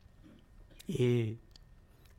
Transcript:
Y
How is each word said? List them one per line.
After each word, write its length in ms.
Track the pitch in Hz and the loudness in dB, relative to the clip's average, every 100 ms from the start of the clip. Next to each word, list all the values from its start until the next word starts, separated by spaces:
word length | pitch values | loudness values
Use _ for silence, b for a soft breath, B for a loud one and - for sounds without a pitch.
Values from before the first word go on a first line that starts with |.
| - - - - - - - - - | -20 -20 -20 -20 -20 -20 -20 -12 -6
Y 500 | 147 123 120 113 113 - - - - - - - | 0 2 2 0 -6 -14 -20 -20 -20 -20 -20 -20